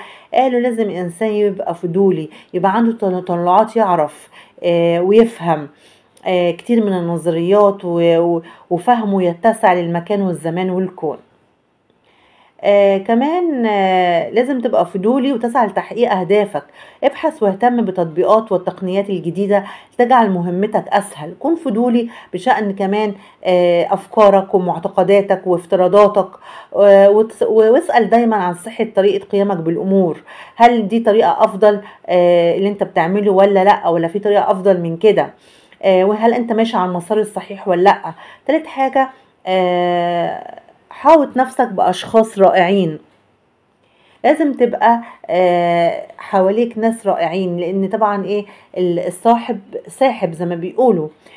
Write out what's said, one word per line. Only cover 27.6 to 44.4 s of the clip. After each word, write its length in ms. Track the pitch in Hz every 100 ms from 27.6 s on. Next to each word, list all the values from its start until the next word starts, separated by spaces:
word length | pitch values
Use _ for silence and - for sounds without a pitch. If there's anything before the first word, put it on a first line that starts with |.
| 220
واسأل 380 | 262 349 240 226
دايمًا 260 | 226 233 214
عن 180 | 180
صحة 320 | 170 226 233 226 202
طريقة 280 | 196 196
قيامك 320 | - 202 202 185
بالأمور. 640 | 160 170 190 196 180 151 - - - -
هل 320 | 240 240 196
دي 120 | 226
طريقة 440 | 233 214 135 -
أفضل، 360 | 165 190 208 202 - - -
آه، 500 | 180 175 175 170 170
اللي 120 | 196
أنت 140 | 202
بتعمله 500 | 190 180 165 202 202
ولا 320 | 190 202 196
لأ؟ 240 | 196 202 170
ولا 200 | 170 165
في 100 | 202
طريقة 320 | 208 202 -
أفضل 300 | 196 190 190
من 160 | 170 165
كده؟ 380 | 220 170 143 - _ _ _ _
آه، 220 | 196 185
وهل 300 | 190 214 226
أنت 180 | 233 233
ماشي 240 | 220 226 220
على 120 | 185
المسار 280 | 175 170 214
الصحيح 500 | 208 196 - 196 202
ولا 140 | 175
لأ؟ 300 | 196 - 165 - - - -
تالت 200 | 311 320
حاجة، 440 | 269 269 269 262 - _ _ 185
آه، 1120 | 185 180 180 175 175 175 175 165 - - - _ _ _
حاوط 460 | - 277 320 269 247
نفسك 320 | 254 - 233
بأشخاص 720 | 190 - 185 - 226 220 202
رائعين. 600 | 185 190 180 202 170 151 _ _ _ _ _ _ _ _ _ _ _ _
لازم 280 | 240 302